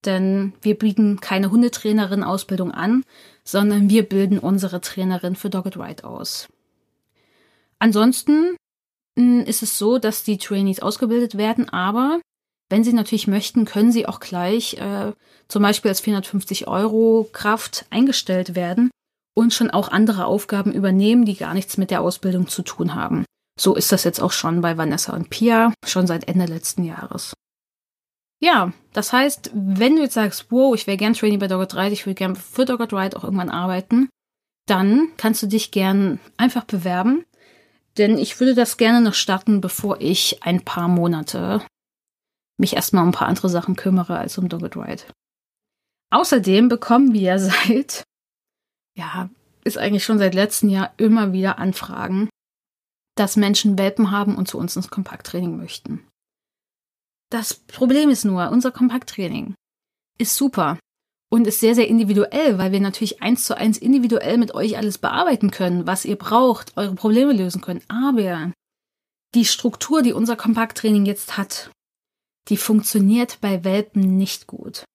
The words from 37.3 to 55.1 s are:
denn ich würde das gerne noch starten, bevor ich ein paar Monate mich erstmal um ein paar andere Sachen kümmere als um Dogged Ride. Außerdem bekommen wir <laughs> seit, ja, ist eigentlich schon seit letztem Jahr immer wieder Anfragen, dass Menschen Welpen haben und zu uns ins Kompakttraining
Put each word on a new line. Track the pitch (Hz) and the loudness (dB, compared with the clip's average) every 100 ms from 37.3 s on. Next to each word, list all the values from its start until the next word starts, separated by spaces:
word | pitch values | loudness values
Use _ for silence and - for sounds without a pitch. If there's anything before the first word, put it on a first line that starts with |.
| _ _ _ _ _ _ - | _ _ _ _ _ _ 0
denn | 208 226 | 2 2
ich | - - | 0 0
würde | 254 | 2
das | 247 233 - | 4 0 2
gerne | 226 240 | 4 6
noch | 226 190 | 4 0
starten, | - 190 - 208 | -2 -2 2 2
bevor | 180 - 208 - | 0 -6 -6 -4
ich | 143 190 - - | -2 0 -2 -4
ein | - 175 | -2 -2
paar | - - 175 | -2 -4 0
Monate | 175 170 160 - - 175 208 - _ _ _ _ _ _ _ _ - | 2 2 -2 -4 -6 -4 -4 -6 _ _ _ _ _ _ _ _ -2
mich | 190 - | 0 0
erstmal | - 196 | 0 2
um | 170 | 2
ein | |
paar | - - | 2 -2
andere | 185 185 | 0 0
Sachen | 175 180 185 | -2 -2 -4
kümmere | 196 185 175 170 | 0 0 0 -6
als | 180 - | -6 -4
um | 180 | -4
Dogged | 165 170 - | -4 -8 -10
Ride. | - - - - _ _ _ _ _ _ _ _ _ | -12 -12 -16 -20 _ _ _ _ _ _ _ _ _
Außerdem | 233 349 262 190 190 240 | 0 4 2 4 6 4
bekommen | 233 - 240 277 | 2 2 4 6
wir | 220 185 190 | 4 2 2
<laughs> | |
seit, | 190 180 - 233 285 - - _ _ _ _ _ _ _ _ - | 2 0 2 2 0 -10 -14 _ _ _ _ _ _ _ _ -14
ja, | 160 180 185 _ _ _ | -10 -8 -10 _ _ _
ist | - 208 | -6 -4
eigentlich | 202 202 | -2 -2
schon | - 214 | 2 2
seit | 190 185 | 2 2
letztem | 202 - 208 | 0 2 2
Jahr | 190 190 - | 2 -2 0
immer | 220 226 202 | 2 4 2
wieder | 185 190 - | 0 -2 -2
Anfragen, | 190 185 - - 180 185 214 _ _ _ _ _ _ _ _ - | -4 -4 -10 -10 -4 -2 -4 _ _ _ _ _ _ _ _ -2
dass | 202 - | 0 2
Menschen | 202 202 214 196 | 2 2 2 2
Welpen | 196 202 202 | 0 2 0
haben | 202 202 190 | 2 -2 -2
und | 185 | -4
zu | - | -6
uns | 175 - | -6 -6
ins | 185 | -8
Kompakttraining | - 185 | -8 -10